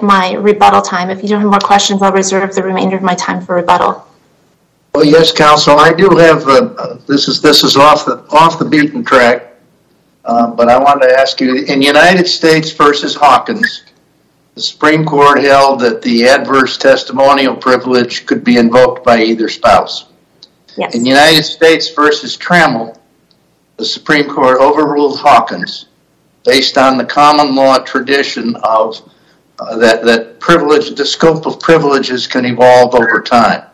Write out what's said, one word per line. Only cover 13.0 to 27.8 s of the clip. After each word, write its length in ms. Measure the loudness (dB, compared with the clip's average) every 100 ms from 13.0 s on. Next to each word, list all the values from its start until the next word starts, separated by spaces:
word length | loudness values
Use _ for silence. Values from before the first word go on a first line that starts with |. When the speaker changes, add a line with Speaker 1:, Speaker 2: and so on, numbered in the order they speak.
| -6
Speaker 2:
Hawkins, 680 | 0 2 2 -2 -6 -6 -8 -20 _ _ _ _ _ _ -12
the 60 |
Supreme 440 | -12 -4 0 0 0
Court 340 | 2 4 4
held 420 | 2 4 2 0
that 200 | -2 -2
the 260 | -2 0 2
adverse 520 | 0 0 0 -2 0
testimonial 760 | 0 0 -2 0 2 2 0 -2
privilege 720 | -2 -2 0 -2 -2 -6 -6
could 180 | -4
be 140 | 0 2
invoked 460 | 2 2 2 0
by 180 | 0 0
either 280 | 0 -2 -4
spouse. 580 | -2 0 0 0 -10 -16 _ _ _ _ _ _ -12
Speaker 1:
Yes. 200 | -8 -4
Speaker 2:
In 100 | 0
United 380 | 2 4 2
States 460 | -2 0 2 2 -2
versus 420 | -2 0 -2 -6 -12
Trammell, 600 | -2 0 0 -2 -8 -16 _ _ _ _ _ _ _ -12
the 100 | -10
Supreme 420 | -8 -2 -2 -2
Court 320 | -2 0 2
overruled 600 | 2 2 0 0 -2 0
Hawkins 640 | 2 2 0 -8 -10 -12 -20 _ _ _ _ _
based 320 | -2 0 0 0
on 180 | 0 0
the 80 | -4
common 480 | 2 2 2 0
law 240 | 2 2
tradition 800 | 2